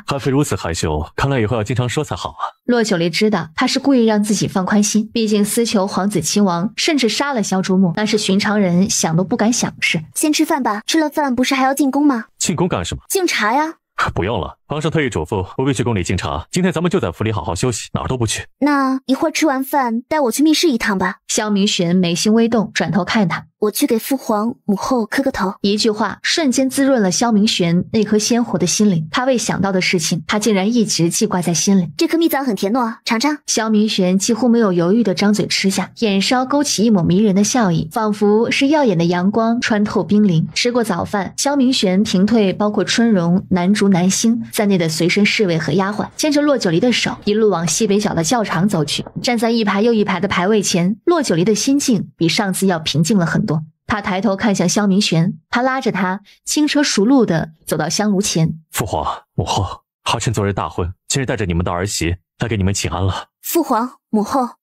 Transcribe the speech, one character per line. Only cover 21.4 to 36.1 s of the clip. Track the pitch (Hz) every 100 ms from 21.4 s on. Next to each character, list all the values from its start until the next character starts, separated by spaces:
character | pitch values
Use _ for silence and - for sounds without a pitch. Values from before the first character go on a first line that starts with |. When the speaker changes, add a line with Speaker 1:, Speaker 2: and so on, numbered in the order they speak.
| 214
Speaker 2:
明 | 202 208
玄 | - 170 180
眉 | 175
心 | 170 214
微 | 220 233
动， | 233 185
转 | - 165
头 | 160
看 | 180 233 180
他。 | 165 - _
Speaker 3:
我 | 214
去 | - 294
给 | 220
父 | - 269
皇 | - 208 226 - -
母 | 196
后 | - 254
磕 | 208 -
个 | 269
头。 | - 190 -
Speaker 2:
一 | 202 208
句 | 220
话 | 214 208 -
瞬 | - - 302
间 | 240 262
滋 | 262
润 | 269 262
了 | 190
萧 | - 240
明 | 208 220
玄 | - 170 175 -
那 | 220
颗 | 208 214
鲜 | 208 240
活 | 233 180
的 | 175
心 | - 214
灵。 | 170 160
他 | -
未 | 254 247
想 | - -
到 | 196
的 | 185
事 | 175 185
情， | 160 165 -
他 | 214
竟 | 220
然 | 196 196
一 | 240 208
直 | - 170
记 | - 220
挂 | 185
在 | 175
心 | 165 - 196
里。 | 160 -
Speaker 3:
这 | 330
颗 | 330
蜜 | 330
枣 | 269
很 | 269
甜 | 196 196
糯， | 254 233 226
尝 | - 226
尝。 | 285 294 -
Speaker 2:
萧 | - 220
明 | 214 214
玄 | 208 180 190
几 | 196
乎 | 226 247
没 | 233
有 | 214
犹 | 175 170
豫 | 226
地 | 220
张 | 175 202
嘴 | 208 -
吃 | - 196
下， | 190 180 -
眼 | 220